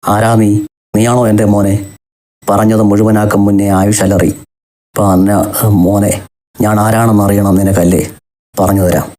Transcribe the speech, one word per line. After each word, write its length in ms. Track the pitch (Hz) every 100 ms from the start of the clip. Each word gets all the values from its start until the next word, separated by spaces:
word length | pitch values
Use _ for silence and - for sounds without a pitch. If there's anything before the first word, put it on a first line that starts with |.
| -
"ആരാ 280 | 104 113 113
നീ? 240 | 107 104 - _ _ 104
നീയാണോ 320 | 117 123 117
എൻ്റെ 180 | 104 107
മോനെ?" 400 | 104 98 101 - - _ _ _ _ -
പറഞ്ഞത് 320 | 101 110 110
മുഴുവനാക്കും 640 | 107 101 107 107 107 104 101
മുന്നേ 240 | 101 101
ആയുഷ് 340 | 95 98 104
അലറി. 300 | 95 98 - - - _ _ _ _ -
"പറഞ്ഞ 440 | 101 92 98 101 101 - 113
മോനെ, 540 | 101 90 101 101 - - _ _ -
ഞാൻ 180 | 104 107
ആരാണെന്ന് 440 | 107 110 117 104
അറിയണം 320 | 101 101 98 95
നിനക്കല്ലേ? 560 | 98 95 87 - - - _ _ _ -
പറഞ്ഞു 220 | 95 101
തരാം. 300 | 90 78 -